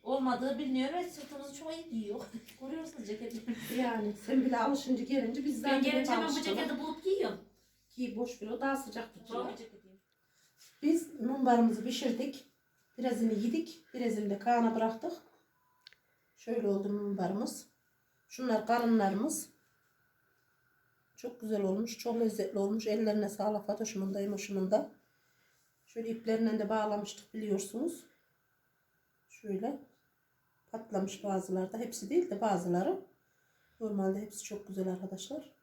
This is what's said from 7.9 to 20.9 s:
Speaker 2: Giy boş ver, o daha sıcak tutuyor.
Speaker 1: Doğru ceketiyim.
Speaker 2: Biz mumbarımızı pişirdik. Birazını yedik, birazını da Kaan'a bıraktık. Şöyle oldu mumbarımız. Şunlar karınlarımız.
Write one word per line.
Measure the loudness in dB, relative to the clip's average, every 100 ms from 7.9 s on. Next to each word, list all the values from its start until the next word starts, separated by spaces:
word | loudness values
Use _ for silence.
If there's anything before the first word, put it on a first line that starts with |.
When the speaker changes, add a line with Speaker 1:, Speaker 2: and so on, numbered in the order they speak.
| -6
Speaker 2:
Giy | -4 -2
boş | -4 -4
ver, | -6
o | -2
daha | 0 -2
sıcak | -4 -8 -10
tutuyor. | -14 -8 -6
Speaker 1:
Doğru | -6 -8
ceketiyim. | -14 -18 -20 -20 _ _ _ _ _ _ -20 _
Speaker 2:
Biz | 2 2 2 -4
mumbarımızı | -2 2 6 8 8 4
pişirdik. | -2 -2 0 0 -2 -4 -16 _ _ _ _ -4
Birazını | 0 2 2
yedik, | 2 0 0 -4 -10 -14
birazını | -2 0 0 0
da | 0
Kaan'a | 2 4 4
bıraktık. | 4 2 2 -6 -8 -14 _ _ _ _ _ -20 _ _ _ _ _
Şöyle | -2 0 2
oldu | 0 0
mumbarımız. | -2 -2 -2 -2 -2 -4 -6 -14 _ _ _ _ _ _
Şunlar | -6 0 0 4
karınlarımız. | 2 6 6 6 4 0 -2 -8 _ _ _ _ _ _ _ _ _ _ _ _ _ _